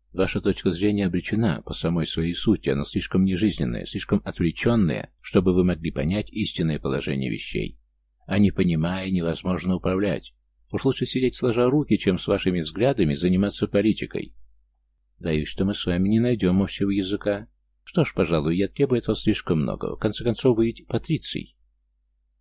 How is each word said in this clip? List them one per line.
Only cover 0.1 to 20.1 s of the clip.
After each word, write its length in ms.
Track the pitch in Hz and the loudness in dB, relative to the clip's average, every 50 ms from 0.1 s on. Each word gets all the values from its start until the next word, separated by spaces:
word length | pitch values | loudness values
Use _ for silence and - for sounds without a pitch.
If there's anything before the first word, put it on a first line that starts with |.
| - | -4
Ваша 260 | 87 95 92 - 101 | -2 -2 0 -2 -2
точка 320 | - 101 92 - - 95 | 0 0 0 0 0 -2
зрения 360 | 85 85 98 104 104 101 98 | 0 2 2 2 2 2 0
обречена 540 | 90 87 90 - - - 107 117 104 73 55 - | 0 0 -2 -2 -2 0 2 2 2 0 0 -4
по 80 | - - | -8 -8
самой 340 | - - 82 85 82 78 | -4 -2 0 0 0 -2
своей 280 | - - 82 80 85 87 | -2 -2 -2 -2 -2 -2
сути, 340 | - - 113 101 - - - | 0 2 2 2 2 2 0
она 160 | 67 69 71 | 0 0 -2
слишком 400 | - - - - - - 92 95 | -2 -4 -4 -4 0 2 2 2
нежизненная, 600 | 95 92 85 107 104 - - 76 60 58 - - | 2 2 2 0 0 0 0 -2 -2 -2 -4 -6
слишком 360 | - - 101 - - 107 101 - | -8 -8 -8 -4 0 -2 0 -2
отвлечённая, 880 | 90 - - 85 82 - - - 120 120 113 98 78 62 52 - - _ _ | -2 -4 -2 -2 -2 0 0 0 2 2 4 2 2 0 -2 -8 -12 _ _
чтобы 340 | - - - - 90 - - | -6 0 0 2 4 4 4
вы 120 | 185 180 | 4 4
могли 260 | - 87 80 82 82 | 4 2 0 -4 -6
понять 400 | - 71 69 78 95 107 - - | -4 -2 -2 0 0 -2 -4 -4
истинное 480 | - 110 104 - - - 85 80 76 69 | -4 -6 -4 -4 -2 -2 -2 -2 -2 -2
положение 500 | - 69 65 69 69 - 71 67 65 62 | -2 -2 -4 -2 -2 -4 -4 -4 -2 -4
вещей. 480 | 55 - - - - 53 53 - - - _ _ _ _ _ _ _ _ _ | -6 -6 -8 -6 -6 -6 -6 -6 -8 -14 _ _ _ _ _ _ _ _ _
А 140 | - 101 104 | -2 2 4
не 120 | 101 95 | 4 4
понимая, 600 | - - 92 87 85 78 80 85 92 95 95 95 | 4 4 2 2 2 2 0 0 -2 -4 -4 -2
невозможно 640 | 95 90 82 82 80 - - 90 92 85 87 92 95 | -2 0 0 0 -2 -2 -2 -4 -2 -2 -2 -2 -2
управлять. 580 | 87 - 92 92 95 104 101 73 55 - - _ _ _ _ _ _ _ - | -2 0 -2 0 0 0 -2 -2 -4 -6 -12 _ _ _ _ _ _ _ -8
Уж 140 | - 101 - | -6 -2 0
лучше 200 | 135 127 - 131 | 0 0 0 -2
сидеть 300 | - - 127 127 123 - | -4 -2 0 0 0 -2
сложа 340 | - 127 123 110 120 123 127 | 0 -2 0 2 2 2 4
руки, 280 | 135 151 143 - 107 | 2 2 2 2 0
чем 200 | 101 - 101 90 | 2 2 0 0
с 100 | 82 - | 0 0
вашими 340 | - 98 95 - 95 90 87 | 0 0 0 2 0 0 0
взглядами 520 | 78 76 - - 113 135 143 107 92 76 71 | -2 -4 -2 0 0 2 2 2 2 2 2
заниматься 540 | 71 85 90 92 92 101 101 - - 107 | 2 2 2 2 2 2 0 0 -2 -2
политикой». 640 | - - 101 104 110 98 - - - - - - - - - - - _ _ _ _ _ _ _ _ _ _ _ _ _ - | 0 2 2 2 2 2 0 -2 -8 -8 -8 -8 -10 -14 -20 -20 -20 _ _ _ _ _ _ _ _ _ _ _ _ _ -8
«Боюсь, 300 | 87 85 78 76 76 - | -4 -2 0 0 -2 -2
что 160 | - - 95 | -2 -2 -2
мы 80 | 98 101 | -2 -2
с 120 | - - | -2 -2
вами 220 | - 87 87 95 | 0 0 2 2
не 140 | 98 110 113 | 4 4 4
найдём 400 | 120 123 123 110 - 90 92 95 | 4 2 2 2 2 4 4 4
общего 300 | 98 - - - 101 101 | 2 0 0 -2 -2 0
языка. 580 | 98 101 95 92 104 98 - 104 101 101 113 - _ _ _ _ _ _ _ | 0 0 -2 -2 -4 -4 -2 -2 -2 -2 -4 -12 _ _ _ _ _ _ _
Что 220 | - - 175 143 | -4 0 0 0
ж, 80 | - - | 2 2
пожалуй, 400 | - 92 80 82 78 71 80 85 | 0 0 2 2 0 2 2 0
я 140 | 92 98 - | 0 0 -2
требую 300 | - - 139 127 127 117 | 0 0 0 2 2 0
от 80 | - | 0
вас 140 | - 107 - | 0 -2 0
слишком 420 | - 110 101 - - - 85 78 69 | 0 0 0 0 0 0 0 0 0
много. 340 | 57 50 - - - - | -2 -2 -4 -6 -6 -4
В 20 | - | -2
конце 240 | - 107 | -2 -2